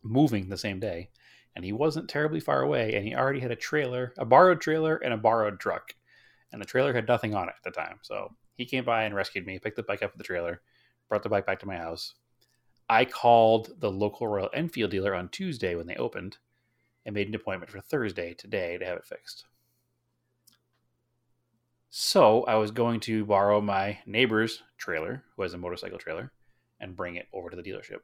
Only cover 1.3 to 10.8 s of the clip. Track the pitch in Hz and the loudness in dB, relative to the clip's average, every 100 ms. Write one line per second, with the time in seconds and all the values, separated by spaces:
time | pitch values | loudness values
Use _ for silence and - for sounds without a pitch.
1.3 | - _ - 90 104 156 156 - 143 151 | -20 _ -12 -8 0 0 -2 -6 -2 -2
2.3 | 156 147 139 135 139 110 113 110 123 131 | -2 0 0 2 0 0 -2 -2 -2 0
3.3 | 139 123 117 - 151 135 123 123 - 117 | 0 -4 -6 -2 -2 -2 -4 -6 -6 6
4.3 | 127 185 170 - 156 160 156 - 113 110 | 10 10 6 2 0 2 0 0 2 4
5.3 | 113 107 98 - 85 - - _ _ _ | 4 2 -2 -4 -4 -8 -20 _ _ _
6.3 | _ _ - 98 131 139 123 110 120 113 | _ _ -14 -4 0 2 0 2 0 2
7.3 | 104 87 - 92 - 80 90 - 101 98 | -2 -4 -6 -10 -8 -8 -10 -10 -8 -10
8.3 | - _ - 123 131 123 117 110 101 98 | -14 _ -12 -6 -4 0 0 0 -2 -4
9.3 | 101 92 92 110 - 104 101 101 - - | -4 -8 -8 -8 -8 -6 -4 -4 -8 -6
10.3 | 90 85 85 _ _ | -4 -4 -6 _ _